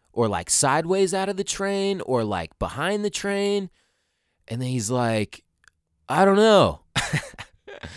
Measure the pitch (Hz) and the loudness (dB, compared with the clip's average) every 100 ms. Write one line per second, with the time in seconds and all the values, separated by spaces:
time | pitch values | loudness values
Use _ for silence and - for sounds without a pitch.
0 | _ - 113 87 87 - 135 147 165 190 | _ -2 -2 -2 -2 0 2 2 2 2
1 | 190 190 190 196 196 - 196 196 196 190 | 2 0 -2 -4 -4 -4 -2 -2 -2 -2
2 | - 123 107 92 82 - 92 127 175 208 | -2 0 0 -4 -6 -8 -8 -4 -4 -2
3 | 208 - 202 196 202 202 185 _ _ _ | -4 -4 -4 -2 0 -2 -4 _ _ _
4 | _ _ _ _ - 117 127 127 104 127 | _ _ _ _ -10 -6 -4 -2 -2 0
5 | 117 110 101 - _ _ _ _ _ _ | 0 0 -4 -8 _ _ _ _ _ _
6 | - 147 196 196 220 202 104 76 _ - | -2 4 4 6 6 6 4 0 _ -6
7 | - - - - - _ - 392 - | -4 -4 -6 -14 -18 _ -20 -18 -16